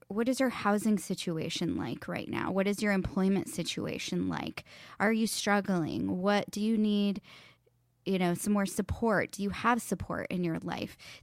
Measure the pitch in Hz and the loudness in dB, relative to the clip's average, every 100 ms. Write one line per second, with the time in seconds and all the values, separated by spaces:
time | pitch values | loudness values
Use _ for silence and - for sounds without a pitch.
0 | - 202 233 254 254 - 202 208 214 202 | -8 -2 0 2 2 2 2 2 4 2
1 | - 185 - 160 160 - 170 - 120 - | 0 -4 -4 -2 -4 -2 -2 -2 -4 -6
2 | - - - - - 185 196 202 214 190 | -6 -6 -4 -4 0 0 0 2 2 2
3 | - 196 190 196 - - 160 - - - | 2 2 4 2 0 -6 -4 -4 -4 -6
4 | - 175 - - - - - - - - | -4 -2 -2 -4 -6 -10 -14 -20 -12 0
5 | 202 226 220 - 208 202 190 180 151 - | 2 2 0 0 2 2 2 0 0 -2
6 | 190 185 196 202 - 202 214 226 214 208 | -2 0 2 2 0 -2 0 2 4 4
7 | 202 196 - - - _ _ _ _ _ | 2 0 -6 -20 -20 _ _ _ _ _
8 | - 190 180 175 208 208 190 - 196 - | -2 2 2 2 2 2 0 -2 -4 0
9 | 226 180 - - 202 185 226 240 - 190 | 2 2 2 -2 -6 -2 0 0 0 -4
10 | - - - 180 175 165 170 - - - | -4 -6 -4 0 0 0 -4 -6 -6 -10
11 | - - | -20 -10